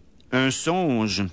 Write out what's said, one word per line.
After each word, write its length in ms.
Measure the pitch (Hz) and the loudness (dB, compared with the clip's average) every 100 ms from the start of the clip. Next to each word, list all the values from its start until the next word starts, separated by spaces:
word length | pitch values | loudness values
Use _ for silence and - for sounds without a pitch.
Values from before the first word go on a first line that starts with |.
| - - - | -20 -20 -4
un 180 | 127 131 | 0 0
songe 720 | - 160 185 170 117 110 95 95 | 0 -2 0 0 0 0 -2 -4